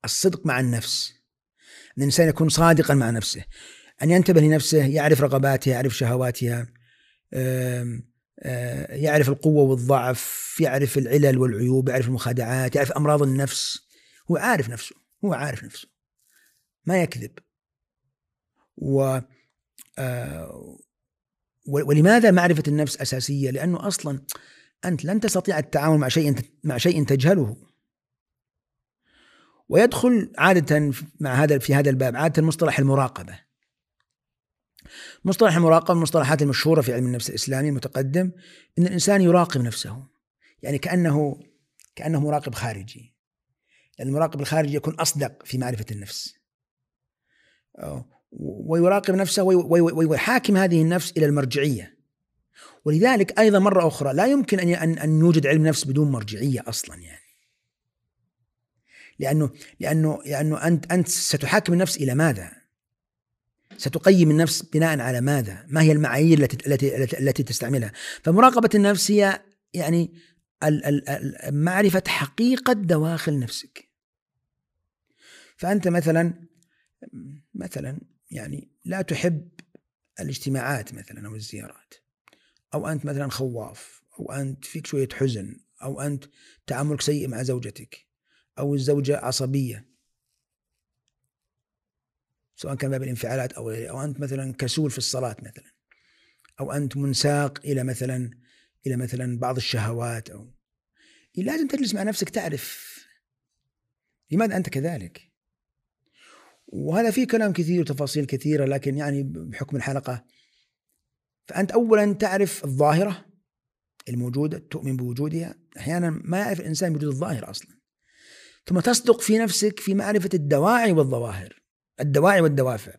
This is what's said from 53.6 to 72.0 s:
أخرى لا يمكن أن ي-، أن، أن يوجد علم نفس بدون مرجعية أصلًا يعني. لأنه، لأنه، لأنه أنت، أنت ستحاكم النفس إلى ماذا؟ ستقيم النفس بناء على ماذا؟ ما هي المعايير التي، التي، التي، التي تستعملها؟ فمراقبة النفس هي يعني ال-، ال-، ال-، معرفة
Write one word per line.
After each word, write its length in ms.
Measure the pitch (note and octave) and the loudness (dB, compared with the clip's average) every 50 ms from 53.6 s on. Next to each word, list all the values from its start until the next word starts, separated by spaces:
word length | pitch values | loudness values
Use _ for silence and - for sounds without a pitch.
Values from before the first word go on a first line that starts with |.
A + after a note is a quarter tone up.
| F#3+ G#3 G3+ - E3+ | 6 6 4 6 4
أخرى 260 | D#3+ D3 - C#3 C#3 C3 | 4 0 0 -2 -2 0
لا 120 | D3+ G3+ | 2 2
يمكن 340 | B3+ C#4+ C#4+ A3+ - G#3 F#3+ | 4 4 2 2 0 0 0
أن 100 | F3+ E3+ | 2 2
ي-، 60 | F3 | 0
أن، 220 | E3+ D#3+ D#3+ E3 | 2 0 -2 0
أن 220 | - D3 D#3 D#3 D#3 | 0 0 2 4 6
يوجد 280 | D#3+ F3 D#3+ D#3+ C#3+ | 6 6 6 4 4
علم 200 | C3+ D3 D#3 D#3 | 4 4 4 4
نفس 180 | D#3+ D3+ - - | 4 2 0 -2
بدون 260 | C3+ C3+ C#3+ D3+ D3 | -2 0 2 2 2
مرجعية 520 | C3+ A#2 G#2 G#2 G#2+ G2 B2 C#3+ C3 A#2 - | 0 -2 -6 -8 -8 -4 -2 -2 -2 -2 -4
أصلًا 280 | A#2 A2+ - - - F2 | -6 -8 -8 -8 -10 -16
يعني. 260 | F2 E2+ E2 - - _ _ _ _ _ _ _ _ _ _ _ _ _ _ _ _ _ _ _ _ _ _ _ _ _ _ _ _ _ _ _ _ _ _ _ - - - _ - | -20 -20 -20 -20 -20 _ _ _ _ _ _ _ _ _ _ _ _ _ _ _ _ _ _ _ _ _ _ _ _ _ _ _ _ _ _ _ _ _ _ _ -20 -20 -20 _ -6
لأنه، 320 | D3 C3 C#3+ D#3 D3+ C3+ - - - - _ _ | -2 0 2 2 2 0 -4 -10 -20 -20 _ _
لأنه، 420 | F#3 - D3+ D#3+ D#3 D#3 D3+ - - | -4 0 2 2 2 0 0 -4 -8
لأنه 420 | C3+ D3 C#3 D3 D#3 D#3 - - | -6 -4 -2 -2 -2 -2 0 0
أنت، 240 | E3 F3 D3+ - E3+ | 0 0 0 0 0
أنت 160 | F3 F3+ D#3+ | 0 0 0
ستحاكم 640 | - - - - - - C#3+ C#3 B2 - G#3 G#3 - F3 | 0 -2 -4 -2 -2 -2 -2 -2 0 0 0 2 2 0
النفس 240 | F3 F#3 - - | 0 0 0 -2
إلى 180 | - C#3 C3 B2 | -4 -2 -2 0
ماذا؟ 360 | C#3 D#3+ D#3+ B2 G2 F2 - - - _ _ _ _ _ _ _ _ _ _ _ _ _ _ _ _ _ _ _ _ _ _ - | 2 2 2 0 -2 -8 -16 -20 -20 _ _ _ _ _ _ _ _ _ _ _ _ _ _ _ _ _ _ _ _ _ _ -16
ستقيم 540 | - - C3+ - D#3+ - F#3+ G3 F3+ E3+ D#3 | -10 -8 -6 -6 2 6 6 8 8 8 6
النفس 300 | D3+ D#3 E3 D#3 - - | 6 4 2 0 0 -6
بناء 380 | - _ - D#3 D#3+ E3 D#3 C#3+ | -6 _ 0 0 2 2 0 -2
على 220 | A#2 B2+ B2+ A#2+ | -2 -4 -2 -2
ماذا؟ 440 | B2 C#3 D3 C#3 A#2 G2+ F#2 F#2 A2+ | 0 0 0 0 -2 -4 -8 -14 -12
ما 140 | - C#3 D#3+ | -4 2 4
هي 100 | D#3+ D#3 | 6 6
المعايير 480 | D3+ D3+ D3+ B2+ A#2 C#3 D#3 E3 D#3+ D3 | 6 4 2 0 2 4 6 6 8 6
التي، 280 | C#3+ - - A#2 - | 6 2 0 -6 -4
التي، 300 | C#3 C#3+ B2+ C3+ C#3 C3+ | -4 -2 0 0 -2 0
التي، 220 | C3 C3+ A#2 - - | -2 -4 -4 -4 -2
التي 240 | C3 C#3 B2+ - C3+ | -2 -2 0 0 -2
تستعملها؟ 480 | - A#2+ - - A#2 C#3 C3 A#2 G#2+ - - - - - - _ | -4 -4 -6 -4 -2 -2 -2 -2 -6 -10 -14 -14 -14 -14 -4 _
فمراقبة 460 | D#3+ E3+ G3+ B3 C4 B3 A#3+ A#3+ A3+ - | 2 6 8 6 6 6 6 2 4 4
النفس 360 | G#3 G3+ G3+ G#3 F#3+ - - | 4 4 4 2 2 0 2
هي 300 | G#3 G#3 G3+ G3 F#3+ - _ _ _ _ _ _ - | 2 4 4 2 0 -4 _ _ _ _ _ _ -8
يعني 400 | F3+ D#3 D3+ E3 E3+ E3+ - - - _ _ _ _ _ _ _ _ - | -6 -2 0 0 0 0 -2 -6 -18 _ _ _ _ _ _ _ _ 0
ال-، 220 | D#3 D3+ D3 - | 0 0 0 0
ال-، 240 | C#3+ D3 C#3+ - - | 0 -2 -2 -2 -4
ال-، 440 | C#3 - - C#3 C#3+ - - - C#3 | -8 -8 -8 -10 -10 -10 -10 -6 -2
معرفة 500 | D3 D3+ E3+ F#3 F#3+ G#3 G3 E3+ F#3 | 0 0 0 2 4 2 4 2 2